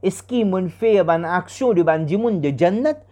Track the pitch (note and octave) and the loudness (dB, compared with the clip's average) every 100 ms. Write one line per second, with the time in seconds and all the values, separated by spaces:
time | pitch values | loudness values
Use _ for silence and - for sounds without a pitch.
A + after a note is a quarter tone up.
0 | F#3+ F#3 - B3 G#3 F#3 F#3 - A3+ G3+ | -4 -4 -6 -2 0 0 -4 -2 2 2
1 | E3+ E3 E3 F3+ F3 - B3+ F#3 E3 D#3+ | 2 0 0 -4 -4 -4 0 2 2 2
2 | D#3 G3 A#3 G3 C#3+ C3+ F3 G#3 D4 D4+ | 0 -2 -2 -2 -2 0 0 2 -2 -4
3 | - | -12